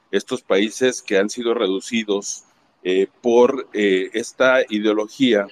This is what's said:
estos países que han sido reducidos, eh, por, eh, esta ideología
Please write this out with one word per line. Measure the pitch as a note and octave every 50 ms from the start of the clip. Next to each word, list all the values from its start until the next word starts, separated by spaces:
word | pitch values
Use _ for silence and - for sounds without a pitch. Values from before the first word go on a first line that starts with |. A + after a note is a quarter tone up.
| _ _
estos | F#2+ G2+ - - B2+ -
países | - - G2 G2 G#2+ A2 - - B2+ B2+ B2 -
que | - - -
han | F#2+ G#2 G#2+
sido | - B2+ A#2 A#2 A#2
reducidos, | A#2 G#2+ F#2 F#2+ F#2+ - - A#2 A2+ G#2+ G#2 G2 G2+ G2+ - - - - _ _ _ _ _ _ _ -
eh, | F2+ F#2 F#2+ G2 - _ _
por, | - A#2+ A#2 A#2+ B2 B2+ C#3 C3 - - -
eh, | G#2+ G#2 G2+ F#2+ F#2 F#2+ F2+ -
esta | A2 A#2 - - - C3 C3 B2+ C3 - -
ideología | A2 G#2 G#2+ G#2+ G#2+ G#2 G#2+ G#2+ - - C3+ A#2+ G#2+ G#2 G2+ G2